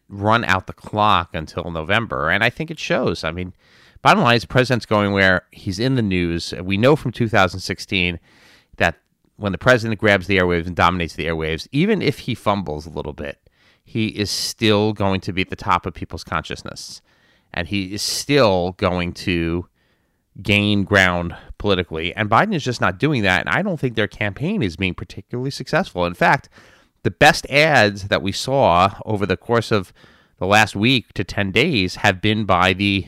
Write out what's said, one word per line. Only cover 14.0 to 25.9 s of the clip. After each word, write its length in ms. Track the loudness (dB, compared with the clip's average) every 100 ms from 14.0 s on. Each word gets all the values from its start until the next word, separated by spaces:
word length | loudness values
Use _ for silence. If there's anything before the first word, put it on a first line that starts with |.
| -4
is 220 | -2 -4
still 600 | -4 -6 0 2 4 2
going 280 | 0 -2 -2
to 100 | -4
be 100 | -4
at 80 | -6
the 60 | -6
top 300 | -2 -2 -2
of 80 |
people's 300 | -10 -12 -12
consciousness, 760 | -8 -6 -6 -12 -12 -16 -16 -18 _ _ _ _ _
and 140 | -10 -6
he 260 | -6 -6
is 80 | -6
still 720 | -6 -6 0 4 4 4 0
going 400 | -2 -2 0 -2
to 540 | -6 -2 -2 0 -4 -8 _ _ _ _ _ _ -8
gain 420 | 0 2 2 0
ground 500 | 2 4 4 2 -4 -8 -16 -6
politically, 580 | 0 0 0 -6 -6
and 140 | -4 2
Biden 260 | 2 2
is 80 | 0
just 180 | -4 -2
not 180 | -2 0
doing 240 | 0 0
that, 180 | 2 0
and 80 | 0
I 140 | -2
don't 180 | -2 -4
think 140 | -4
their 120 | -2 -4
campaign 560 | -4 -6 -4 -6 -2
is 140 | -4 -2
being 160 | -4
particularly 580 | -4 -10 -16 -12 -8 -8
successful. 540 | -8 -4 -2 -2